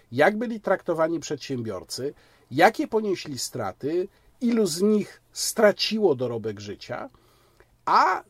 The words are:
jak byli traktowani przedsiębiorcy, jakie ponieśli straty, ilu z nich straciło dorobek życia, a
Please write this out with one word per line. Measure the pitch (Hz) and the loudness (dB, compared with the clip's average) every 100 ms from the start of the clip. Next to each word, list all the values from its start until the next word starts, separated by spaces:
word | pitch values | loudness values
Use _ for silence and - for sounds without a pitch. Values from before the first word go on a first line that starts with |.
| _ | _
jak | 120 165 214 | 4 4 4
byli | 233 226 | -4 -6
traktowani | 196 185 - 165 160 165 | -2 -2 0 0 0 -2
przedsiębiorcy, | - 151 - 127 110 92 78 - 139 - _ _ _ | -6 -8 -6 -6 -6 -10 -10 -8 -8 -10 _ _ _
jakie | 127 190 - 294 | 4 4 4 -2
ponieśli | 220 214 175 151 127 | -2 -2 -4 -6 -10
straty, | - 127 98 - 135 175 185 _ _ _ | -8 -6 -8 -6 -4 -4 -4 _ _ _
ilu | 233 233 196 | 0 2 0
z | 160 | 2
nich | 208 214 180 - _ | 2 2 0 -10 _
straciło | - - - 208 - - 214 196 131 | -6 -4 4 4 4 -2 2 2 2
dorobek | 123 117 110 104 | -2 -4 -6 -8
życia, | 104 - - 123 269 - _ _ _ _ _ _ - | -12 -12 -10 -10 -12 -18 _ _ _ _ _ _ 2
a | 202 311 370 | 4 4 0